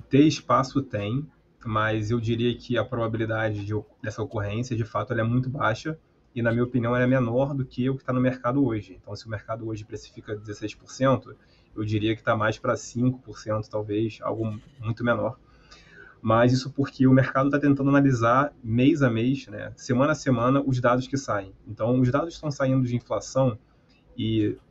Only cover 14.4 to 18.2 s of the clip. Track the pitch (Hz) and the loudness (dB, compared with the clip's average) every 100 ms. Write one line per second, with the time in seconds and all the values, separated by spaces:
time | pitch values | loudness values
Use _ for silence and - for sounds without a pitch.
14.4 | 113 107 - - 110 - 117 110 87 - | -6 -8 -14 -10 -8 -2 -2 0 -2 -6
15.4 | _ - - - - - - - 110 143 | _ -20 -20 -20 -20 -20 -20 -6 2 4
16.4 | 131 127 - - 139 - 131 131 131 135 | 6 4 0 -4 -4 2 6 6 4 2
17.4 | 143 143 143 139 139 139 139 120 | 2 2 2 2 4 4 4 4